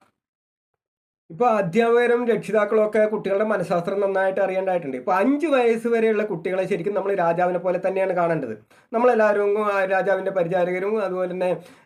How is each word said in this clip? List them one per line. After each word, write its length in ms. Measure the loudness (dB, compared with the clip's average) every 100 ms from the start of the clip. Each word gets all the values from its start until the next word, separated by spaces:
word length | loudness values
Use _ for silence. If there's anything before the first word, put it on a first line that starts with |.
| _ _ _ _ _ _ _ _ _ _ _ _ _
ഇപ്പൊ 160 | 0 2
അധ്യാപകരും 800 | 2 2 2 4 4 4 2 2
രക്ഷിതാക്കളും 580 | -2 0 0 2 2 2
ഒക്കെ 200 | 2 2
കുട്ടികളുടെ 380 | 0 -2 0
മനഃശാസ്ത്രം 560 | 0 -2 0 -2 -2 -2
നന്നായിട്ട് 420 | 0 0 0 0
അറിയേണ്ടതായിട്ടുണ്ട്. 560 | -2 -2 -2 -2 -4 -6
ഇപ്പൊ 140 | -2
അഞ്ച് 360 | 2 2 2 2
വയസ്സ് 400 | 2 2 2 0
വരെയുള്ള 360 | 0 2 0
കുട്ടികളെ 420 | -2 -4 -4 -2 -2
ശരിക്കും 260 | -2 -2
നമ്മൾ 200 | -2 -2
രാജാവിനെ 460 | 0 0 2 0 0
പോലെ 200 | -2 -2
തന്നെയാണ് 340 | -2 -2 0
കാണേണ്ടത്. 400 | 0 0 -2 -4 -10 _ _ _
നമ്മളെല്ലാവരും 600 | 0 2 4 2 2 0 0
ആ 220 | 0 0 0
രാജാവിൻ്റെ 460 | 0 0 -2 -2
പരിചാരകരും 720 | -2 0 0 0 -2 -2 -2
അതുപോലെ 280 | -2 -4 -4
തന്നെ, 180 | -2 -2 -4 -8 -20